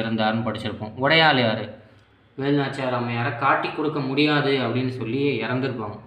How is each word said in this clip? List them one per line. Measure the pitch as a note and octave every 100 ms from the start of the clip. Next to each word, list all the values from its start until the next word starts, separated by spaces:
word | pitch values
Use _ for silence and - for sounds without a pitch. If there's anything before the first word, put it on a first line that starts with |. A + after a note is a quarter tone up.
இருந்தார்னு | A2+ A2 G#2+ A#2 A#2
படிச்சிருப்போம். | G#2 A2 G2 G#2+ B2+
உடையாள் | C#3 D#3+ D#3 C3+
யாரு? | A#2 G#2+ G#2 - - - _ _ _ -
வேலுநாச்சியார் | C#3 C#3+ C3+ C#3 B2+ B2
அம்மையாரை | A#2+ A#2 B2+ A#2
காட்டி | D3 D3 -
கொடுக்க | - D3+ D3+
முடியாது | C3 C#3+ D3+ D3 C3+ C3+
அப்படின்னு | A#2 B2 B2+ A2+
சொல்லி | A2 C3+ C#3+ A#2
இறந்திருப்பாங்க. | A2 B2+ C3+ A#2 G#2 -